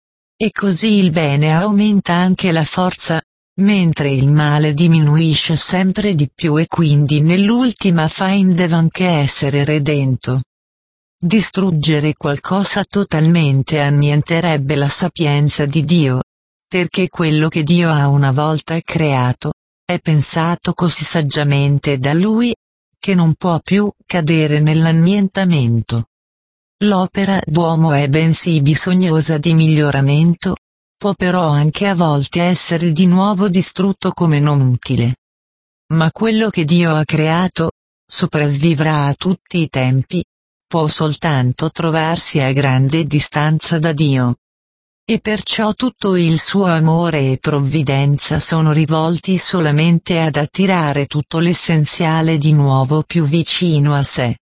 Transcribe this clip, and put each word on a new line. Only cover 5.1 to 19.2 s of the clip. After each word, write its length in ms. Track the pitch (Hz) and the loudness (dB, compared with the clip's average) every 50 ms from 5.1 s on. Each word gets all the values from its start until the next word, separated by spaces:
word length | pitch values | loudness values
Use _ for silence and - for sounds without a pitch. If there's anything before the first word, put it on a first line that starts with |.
| 147 160 165 160 147 - - - 165 | 2 2 2 2 0 0 -2 -2 -2
sempre 600 | 143 - - - 185 190 190 180 - 202 208 185 | -2 -2 -2 -2 0 0 0 -2 -2 -2 -2 0
di 140 | 147 147 131 _ | 0 -2 -4 _
più 260 | - - 160 147 156 | -4 -2 0 0 0
e 80 | 165 | 0
quindi 540 | - - - 170 151 147 143 147 135 151 147 | -2 0 0 2 2 2 2 2 2 0 2
nell'ultima 840 | 151 160 175 190 202 202 233 240 262 247 214 - - 196 175 165 156 | 2 2 2 2 2 2 2 2 0 0 -2 -2 -2 0 0 2 0
fin 460 | 156 - - 196 190 196 202 190 185 175 | -2 -2 -2 -2 0 0 2 2 2 2
deve 220 | 165 185 165 165 | 2 0 0 2
anche 320 | 165 165 165 - - 185 | 2 2 0 0 0 0
essere 560 | 180 170 147 143 135 - - 147 139 139 143 143 | 0 2 2 0 0 -2 -2 -4 -2 0 0 0
redento. 800 | 151 151 156 143 151 151 143 135 135 127 117 - - 127 131 123 _ _ _ _ _ _ _ _ _ _ _ _ _ _ - 175 | 0 0 -2 0 0 0 0 0 -2 -2 -4 -4 -4 -4 -4 -4 _ _ _ _ _ _ _ _ _ _ _ _ _ _ -6 -2
Distruggere 920 | 170 196 220 175 - - 190 190 190 165 151 139 160 156 147 147 156 147 | 0 0 0 0 0 -2 -2 -2 0 0 0 0 0 0 0 0 -2 -4
qualcosa 680 | - - 147 143 139 - - 185 196 196 - - 208 190 | -2 -4 -4 -4 -4 -4 -4 -2 -2 -2 -2 -4 -4 -4
totalmente 960 | - - 202 196 - - 151 156 160 175 170 156 143 135 135 123 - 156 151 | -2 -2 -2 -2 0 0 2 2 4 4 4 2 2 2 0 0 0 -2 -2
annienterebbe 960 | 143 143 143 143 143 147 147 151 - - 170 165 170 175 156 147 135 139 151 | 0 2 2 2 2 2 2 0 0 0 -2 0 0 0 0 -2 -2 -2 -2
la 140 | 143 143 143 | 0 0 -2
sapienza 800 | - - 190 170 - - 165 147 143 143 147 143 - - 147 | -2 -2 -4 -4 -2 -2 -2 0 2 2 0 0 0 -2 -4
di 160 | 143 143 160 139 | -2 0 -2 0
Dio, 380 | 147 175 170 147 135 127 127 - _ _ _ _ _ _ _ _ | 2 2 2 2 2 0 -2 -4 _ _ _ _ _ _ _ _
perché 420 | - - 180 175 156 - 196 180 170 | -6 -2 -2 -2 -2 -2 -2 -4 -4
quello 380 | - - 175 156 151 151 156 | -2 -4 -2 0 0 0 0
che 140 | 160 - 180 | 0 -2 -2
Dio 300 | 151 143 175 175 175 165 | 0 0 2 2 2 2
ha 160 | 156 147 143 | 2 2 2
una 240 | 143 139 143 139 135 | 2 2 2 2 2
volta 480 | 127 151 151 156 160 143 - - 160 165 | 0 0 0 0 -2 -4 -4 -4 -6 -6
creato, 720 | - - - 165 160 147 139 127 | -6 -4 -4 -2 0 0 0 0